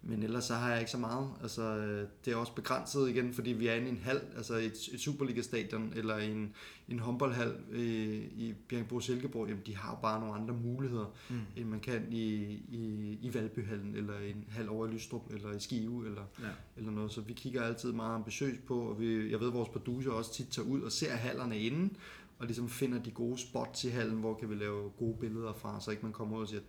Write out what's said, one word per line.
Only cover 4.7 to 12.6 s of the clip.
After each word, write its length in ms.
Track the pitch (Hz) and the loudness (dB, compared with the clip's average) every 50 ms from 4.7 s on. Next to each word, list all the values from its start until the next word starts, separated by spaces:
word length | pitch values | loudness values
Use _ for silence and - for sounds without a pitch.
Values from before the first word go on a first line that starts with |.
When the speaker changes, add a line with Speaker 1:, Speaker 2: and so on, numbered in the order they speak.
| 107 - - - - | 0 -2 -8 -6 -6
Speaker 1:
et 60 | 123 | -2
Superliga-stadion 960 | - 151 143 143 139 127 117 117 120 - - 117 107 - - 110 113 110 113 | 0 0 2 2 2 2 2 0 0 2 0 0 0 0 0 -2 -2 0 -2
eller 220 | 113 107 110 110 | 0 0 2 2
en, 360 | 107 107 107 107 107 107 104 - - - - - - - | 2 2 0 2 0 -2 -2 -4 -10 -14 -14 -16 -16 -8
en 120 | - 120 120 | -4 -2 -2
håndboldhal, 560 | 110 120 123 123 143 135 120 123 117 117 117 - - - | 0 0 2 4 4 4 4 4 2 2 0 -2 -6 -4
øh, 440 | 110 120 120 117 113 110 110 107 107 107 110 - - | -2 0 2 2 2 2 2 2 0 -2 -4 -6 -4
i 180 | 107 113 113 107 107 - | -4 -4 -4 -4 -6 -6
Bjerringbro 320 | - 120 120 113 110 120 120 | -4 -2 -2 0 0 -2 -2
Silkeborg. 480 | 110 120 123 123 123 107 - 117 110 98 | 2 2 0 0 0 -2 -2 -2 -2 0
Jamen, 140 | 107 98 95 | -2 -4 -4
de 100 | - 104 | -6 -6
har 240 | 98 98 113 117 - | -6 -6 -6 -6 0
bare 180 | - 110 107 110 | 2 2 2 2
nogle 160 | 113 110 104 | 0 -2 -2
andre 180 | 107 110 113 120 | -2 -2 0 0
muligheder, 520 | 120 117 120 123 131 139 131 120 113 104 101 - - - - | 0 0 0 0 0 0 0 2 0 0 -2 -6 -12 -8 -4
Speaker 2:
Mm. 60 | 127 120 110 98 101 | -4 -4 -4 -4 -4
Speaker 1:
end 120 | 123 117 110 | -4 -2 -2
man 100 | 110 107 | -2 -2
kan 260 | 104 - 123 113 110 - | 0 0 0 0 0 0
i, 300 | 117 113 113 110 107 104 104 101 104 104 | 0 2 2 2 2 2 0 -2 -4 -6